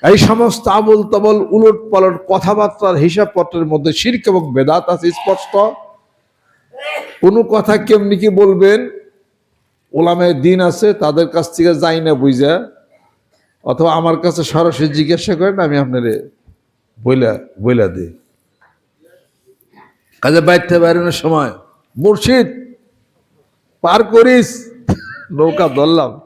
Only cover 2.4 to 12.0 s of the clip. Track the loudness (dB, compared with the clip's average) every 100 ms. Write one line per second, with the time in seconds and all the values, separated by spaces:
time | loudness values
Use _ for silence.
2.4 | 0 0 -2 -2 -2 0 0 0 -2 -2
3.4 | -4 -4 -2 -2 -2 -2 -2 -2 0 -2
4.4 | -2 -2 0 0 -2 -2 -2 -4 -4 -4
5.4 | -2 0 0 -2 -20 _ _ _ _ _
6.4 | _ _ _ -16 -12 -12 -14 0 2 2
7.4 | 0 -2 0 -2 2 0 2 0 0 2
8.4 | 2 4 4 2 -2 -14 -20 _ _ _
9.4 | _ _ _ _ _ -2 -2 0 0 2
10.4 | 2 2 0 0 0 0 -2 0 0 -2
11.4 | -6 0 0 2 0 -2